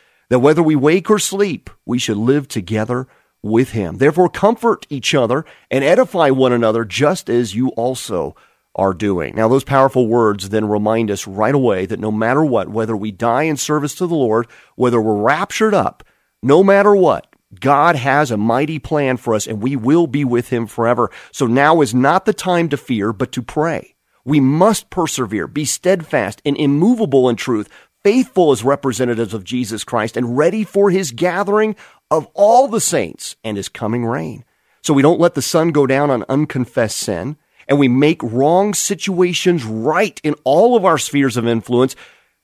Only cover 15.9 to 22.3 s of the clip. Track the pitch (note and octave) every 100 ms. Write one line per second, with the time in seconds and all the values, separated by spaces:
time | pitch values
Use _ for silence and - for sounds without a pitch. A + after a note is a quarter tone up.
15.9 | - - _ _ _ B2 D#3+ G3 G3 G#3
16.9 | G3+ E3+ F2+ - _ _ G2+ C3+ C#3+ E3
17.9 | D3+ C3 C#3 C#3 G#2+ A2+ B2 D3+ D#3 -
18.9 | D3+ C3+ B2+ A#2+ G#2+ - G#2+ B2 C#3 A#2
19.9 | E3 D#3+ C#3+ C3+ A#2+ - A#2+ A2+ - A#2
20.9 | A#2+ A2 - - - B2 B2+ D3 E3 B2
21.9 | B2 C#3 F3+ -